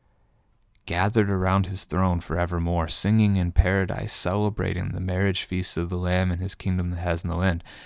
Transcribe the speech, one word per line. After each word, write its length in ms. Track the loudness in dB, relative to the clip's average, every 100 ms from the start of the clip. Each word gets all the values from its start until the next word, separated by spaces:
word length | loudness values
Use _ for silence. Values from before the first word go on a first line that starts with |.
| _ _ _ _ _ _ _ _ -6
gathered 440 | 0 2 2 2
around 380 | 2 2 2 2
his 180 | -4 -4
throne 340 | 0 2 0
forevermore, 680 | -2 -2 0 0 0 0 0
singing 480 | 0 2 4 4 4
in 160 | 2
paradise, 600 | 4 4 4 0 -2 -2
celebrating 760 | -2 0 0 0 0 -2 -2 -4
the 100 | -4
marriage 440 | -2 0 0 0
feast 340 | -2 -2 -2 -2
of 120 | -2
the 80 | -2
Lamb 340 | 0 2 0
and 100 | 0
his 140 | -4 -4
kingdom 360 | -2 0 -2
that 60 | -2
has 260 | -2 -2
no 180 | -2 0
end. 220 | 0 0 -6 -20